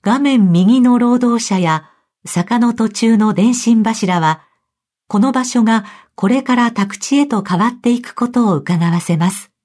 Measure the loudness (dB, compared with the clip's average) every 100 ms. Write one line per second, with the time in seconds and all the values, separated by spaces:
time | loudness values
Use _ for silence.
0 | -2 0 2 2 4 4 4 4 4 2
1 | 2 2 0 -2 -2 -2 -2 -4 -6 _
2 | _ _ -8 -6 -2 0 0 0 -4 0
3 | 2 2 2 2 0 0 2 2 2 -2
4 | -2 0 0 -2 _ _ _ _ _ _
5 | _ 0 0 0 -2 0 2 0 -2 -20
6 | _ -4 0 0 0 0 0 -2 -6 -6
7 | -2 0 0 -2 -2 -2 -2 -2 -2 -2
8 | -6 -6 -2 0 0 0 -2 -2 0 -2
9 | -2 -2 -2 -4 -12 _